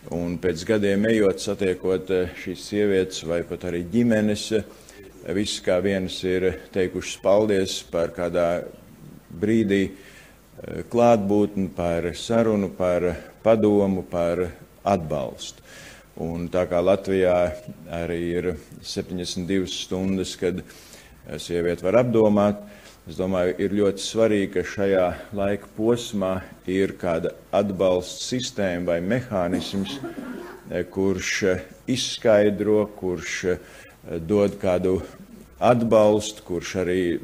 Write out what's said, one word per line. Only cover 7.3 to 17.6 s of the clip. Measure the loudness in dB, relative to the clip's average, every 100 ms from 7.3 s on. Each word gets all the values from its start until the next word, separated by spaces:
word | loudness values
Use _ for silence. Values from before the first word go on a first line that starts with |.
| 4 4 2 0 -4 -4
par | -2 -2
kādā | -2 -2 2 2 0 -4 -14 -20 -20 -20 -20 -18
brīdī, | -4 0 2 4 2 2
eh, | -4 -20 -20 -20 -20 -20 -18 -12 -10 -4
klātbūtni, | 4 6 6 4 2 2 0 -4 -2
par | -2 0 -2 -6
sarunu, | -2 2 2 2 0
par | 0 0 2 0 -4 -10 -2
padomu, | 2 4 6 4 4 0
par | -2 -2 0 0 -4 -6 -20 -6 0
atbalstu. | 0 0 -4 -6 -8 -16 -18 -20 -20 -20 -20 -20 -10
Un | -6 -6 -4
tā | -2 0
kā | 2
Latvijā | 4 2 2 2 4 4 2 -2